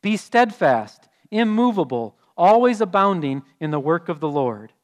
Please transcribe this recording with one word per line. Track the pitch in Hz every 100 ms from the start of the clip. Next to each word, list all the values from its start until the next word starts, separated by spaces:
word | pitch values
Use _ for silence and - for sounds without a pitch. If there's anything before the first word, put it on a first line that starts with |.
"Be | 196 214
steadfast, | - 233 240 - 156 120 107 _ _ _ _
immovable, | 214 226 214 247 202 139 123 110 _ _ -
always | 175 220 247 220
abounding | 214 196 196 190 147 135 - _
in | 156
the | 151
work | 139 170 170
of | 156
the | 156
Lord." | 143 127 107 110 _